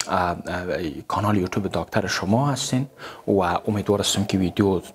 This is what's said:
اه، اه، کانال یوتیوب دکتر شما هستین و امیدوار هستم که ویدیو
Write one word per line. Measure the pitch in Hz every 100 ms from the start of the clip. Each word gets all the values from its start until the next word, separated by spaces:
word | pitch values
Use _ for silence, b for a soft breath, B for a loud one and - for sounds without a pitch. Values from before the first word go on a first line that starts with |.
| -
اه، | 92 90 85 -
اه، | 90 90 82 82 67 -
کانال | - 104 104
یوتیوب | 87 - 95
دکتر | 90 82 110 95
شما | - 90 113 143
هستین | 131 - 127 143 - B B -
و | 101
امیدوار | 87 87 - 104 95 101
هستم | 95 - 101
که | 98
ویدیو | 90 - 98 92 -